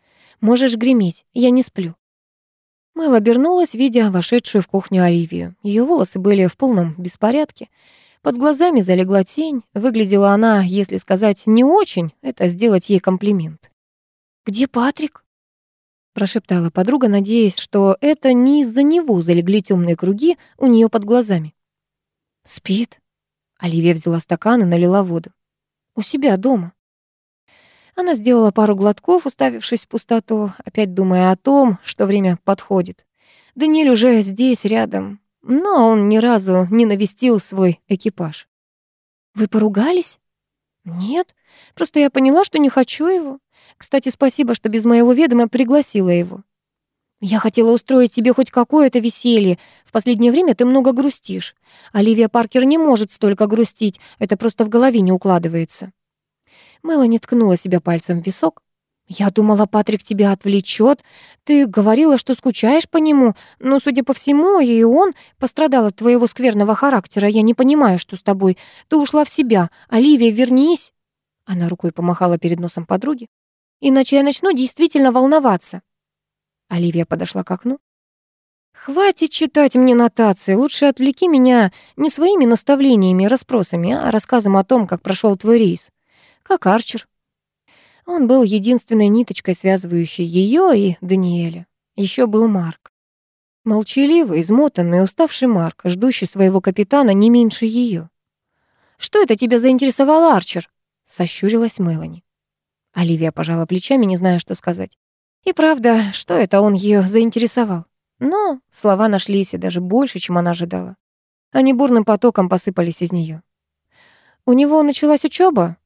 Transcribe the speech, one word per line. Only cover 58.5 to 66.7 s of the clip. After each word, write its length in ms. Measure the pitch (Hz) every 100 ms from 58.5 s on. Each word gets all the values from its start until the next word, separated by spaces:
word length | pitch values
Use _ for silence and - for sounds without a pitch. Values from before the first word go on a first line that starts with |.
| - _ _ _ _ -
«Я 240 | - 202
думала, 360 | 196 214 208 214
Патрик 360 | 214 208 214
тебя 300 | - 202 202
отвлечёт. 720 | 190 202 202 185 - 220 285 _ _ - _
Ты 220 | - 294 269
говорила, 500 | 190 208 226 320 269
что 180 | -
скучаешь 540 | 254 262 220 220 294 -
по 80 | 330
нему, 380 | 311 294 247 196 - _
но, 200 | 254 269
судя 240 | 285 262
по 120 | 262
всему, 460 | 262 - 285 349 392
и 220 | 262 226
он 300 | 226 262 392 - _ _
пострадал 480 | 254 - 311 262 214
от 100 | 196
твоего 300 | 226 247 233
скверного 480 | - 247 208 202